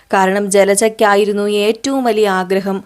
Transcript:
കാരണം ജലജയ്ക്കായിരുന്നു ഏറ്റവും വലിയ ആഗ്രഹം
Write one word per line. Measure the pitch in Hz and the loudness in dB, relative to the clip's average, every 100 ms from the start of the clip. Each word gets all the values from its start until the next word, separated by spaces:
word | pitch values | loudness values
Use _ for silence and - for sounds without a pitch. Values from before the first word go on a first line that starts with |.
| _ | _
കാരണം | 202 190 196 202 | 0 0 0 0
ജലജയ്ക്കായിരുന്നു | 202 196 202 226 220 214 202 208 202 | 2 2 2 0 2 2 2 2 -2
ഏറ്റവും | 208 208 208 226 277 269 | -2 -2 -2 -2 -4 -2
വലിയ | 240 214 208 | -2 0 0
ആഗ്രഹം | 185 180 196 196 196 | 0 -2 -2 -2 -6